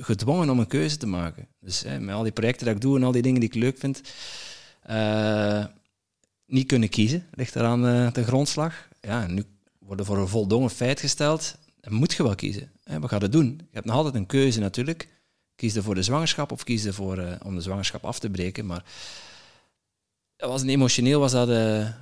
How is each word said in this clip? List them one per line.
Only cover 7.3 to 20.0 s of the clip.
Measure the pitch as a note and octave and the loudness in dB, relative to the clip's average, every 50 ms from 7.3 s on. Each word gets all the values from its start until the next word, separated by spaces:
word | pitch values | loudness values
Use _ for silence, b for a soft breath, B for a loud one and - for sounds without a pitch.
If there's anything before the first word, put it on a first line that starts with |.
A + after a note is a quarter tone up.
| - | -8
ligt | - B2+ - - | -8 -6 -4 -2
eraan, | A#2+ A#2 A#2 A#2+ A#2+ A#2+ | 0 2 2 2 2 4
eh, | B2 B2 B2 B2 A#2+ A#2+ | 4 4 4 4 2 2
de | B2+ A#2+ | 0 0
grondslag. | A2 B2+ C3 D3 - - D3+ D3+ E3 D#3+ - - - _ _ | 2 2 2 2 0 0 -2 -2 -4 -6 -8 -16 -20 _ _
Ja, | - G2+ G#2 A#2+ A2 | -8 -6 -4 -4 -2
en | F2 F2 | -2 -2
nu | G2 G#2 - _ _ _ _ _ _ | -4 -4 -6 _ _ _ _ _ _
worden | - G2 G2+ F#2+ G2+ | -16 -10 -8 -6 -4
voor | G2+ G2+ G2 | -2 0 0
een | G2 F#2 | 0 0
voldongen | G2+ A2+ G#2+ F#2+ G#2+ A#2+ C3 A#2 | 0 0 2 2 2 2 2 2
feit | - - B2 B2 C#3 - | 0 -2 -2 -2 -2 -2
gesteld, | - C#3 - - D3 D3 D#3 D#3+ D#3 - - - _ _ _ _ | -2 -4 -2 0 0 0 0 0 -2 -8 -10 -12 _ _ _ _
dan | - - G2+ | -8 -2 0
moet | A2 C#3+ F3+ - | 2 2 2 2
je | - E3 | 2 2
wel | A#2 G2 | 2 0
kiezen. | F#2 - F#2+ G2 G2+ - - _ _ _ | 0 -4 -6 -6 -6 -10 -14 _ _ _
Hè, | - - D#2 | -10 -8 -6
wat | - B2 | -4 -2
ga | - G#2 | -2 0
je | G2+ G2 | 2 4
doen? | A#2 D#3+ D#3 A#2 C3 D#3 | 4 4 4 4 0 -4
Je | - - - | -12 -14 -12
hebt | A2 G2 | -8 -4
nog | A2 A2+ | 0 0
altijd | C3+ D#3 D3+ C3 | 2 2 0 0
een | A#2 F#2+ | -2 -2
keuze | - - C#3 C3+ C3+ A#2 A2+ | 0 2 4 4 4 2 2
natuurlijk. | G#2 G2 - - B2 C#3+ E3 E3 - - _ _ _ _ _ _ _ _ _ | 0 -2 -2 -2 -4 -4 -4 -8 -10 -18 _ _ _ _ _ _ _ _ _
Kies | - - A2+ G#2 | -4 -4 -2 -2
je | A2+ F#2+ | -2 -2
voor | A2 G2+ | 0 0
de | F#2 F#2 | 0 0
zwangerschap | G2 B2 D3+ E3 D3 - - D3 - - | 0 0 0 0 0 -2 -2 -4 -6 -6
of | - - | -8 -4
kies | - A#2+ A2 G#2 | -2 -2 -2 -2
je | G#2 F#2 | -4 -4
voor, | G2+ G2 F#2+ F#2+ F#2+ | -4 -4 -4 -4 -4
eh, | F2+ F2 F2+ - - | -6 -6 -8 -10 -8
om | G2 F#2+ | -8 -8
de | F2 | -6
zwangerschap | E2 F#2+ F#2 G2 F#2+ - - - - | -6 -6 -4 -4 -4 -4 -6 -6 -8
af | - A#2+ - | -8 -8 -6
te | - A2 | -6 -6
breken? | F#2+ F#2 F2+ F#2 F#2+ - G#2+ | -4 -4 -4 -4 -4 -6 -8
Maar | F#2+ F2 F2 - B B B B B B B B B B B B B B B B B B B _ _ _ _ | -8 -8 -8 -10 B B B B B B B B B B B B B B B B B B B _ _ _ _